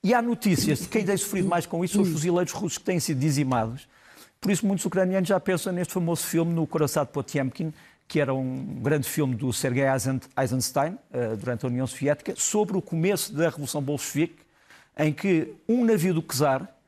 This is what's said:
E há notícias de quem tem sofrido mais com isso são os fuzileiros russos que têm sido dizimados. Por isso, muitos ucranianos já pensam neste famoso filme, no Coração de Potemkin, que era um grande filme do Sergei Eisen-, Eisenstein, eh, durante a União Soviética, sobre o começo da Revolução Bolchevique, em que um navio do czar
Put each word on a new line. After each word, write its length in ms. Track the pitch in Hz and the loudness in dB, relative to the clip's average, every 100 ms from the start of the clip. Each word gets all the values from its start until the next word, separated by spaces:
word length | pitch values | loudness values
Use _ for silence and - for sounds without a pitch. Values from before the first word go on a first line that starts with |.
E 100 | 285 247 | 4 2
há 60 | |
notícias 580 | 233 233 208 165 - 143 | 2 0 2 2 2 0
de 80 | - | 0
quem 180 | 220 196 | -2 0
tem 100 | 196 | 0
sofrido 320 | - 196 185 | 0 0 0
mais 180 | 175 - | 0 -2
com 160 | 165 180 | -2 0
isso 80 | |
são 80 | 202 | 2
os 60 | 190 | 2
fuzileiros 420 | 156 165 175 175 | 0 2 2 0
russos 240 | - 175 - | -2 -6 -4
que 40 | |
têm 160 | - 180 | -2 -2
sido 200 | - 139 | 0 0
dizimados. 680 | 151 139 131 123 113 127 - _ - - - _ | 2 2 2 0 0 -6 -16 _ -20 -20 -20 _
Por 100 | 185 | -2
isso, 140 | 196 202 | 0 0
muitos 180 | 196 185 | 0 0
ucranianos 440 | 185 185 190 175 | 0 2 2 2
já 100 | 190 | 0
pensam 320 | - 180 190 | 2 -2 -2
neste 220 | 180 175 | -2 -2
famoso 300 | 185 170 165 - | -2 -2 -2 0
filme, 260 | 165 165 | 0 0
no 120 | 165 156 | 0 0
Coração 380 | 160 147 165 139 | 0 0 0 -2
de 60 | |
Potemkin, 600 | 143 131 143 131 - 160 - - _ _ | -4 -4 -2 -2 -4 -8 -8 -20 _ _
que 120 | 151 | 0
era 140 | 143 | 2
um 460 | 135 131 131 135 131 | 0 -2 -6 -8 -4
grande 260 | 143 147 - | 0 0 0
filme 280 | - 139 117 | 0 0 0
do 180 | 127 | -2
Sergei 300 | 117 135 123 135 | -2 0 2 2
Eisen-, 320 | 135 135 131 - - | 2 0 -2 -4 -2
Eisenstein, 580 | 135 131 - 143 151 208 _ | 0 0 0 0 0 -4 _
eh, 220 | 123 117 110 | -4 -2 -4
durante 300 | 127 120 131 | -4 -4 -2
a 40 | |
União 160 | 123 131 | -2 -4
Soviética, 460 | - 135 147 - - | -2 0 0 -4 -4
sobre 400 | - 208 208 190 | 0 0 2 -2
o 40 | |
começo 500 | - 165 180 202 - | -2 0 2 0 -2
da 120 | 135 165 | 0 -2
Revolução 300 | 147 139 156 | -2 -6 -4
Bolchevique, 560 | 139 147 - 147 170 - _ _ _ - _ - | -2 -4 -2 -2 -2 -4 _ _ _ -20 _ -2
em 160 | 151 | -2
que 400 | 147 196 165 180 - - | 0 2 2 2 -8 0
um 160 | 240 233 | 2 4
navio 300 | 214 180 165 | 4 4 0
do 60 | |
czar 440 | 160 131 147 135 190 _ | -2 0 2 2 -2 _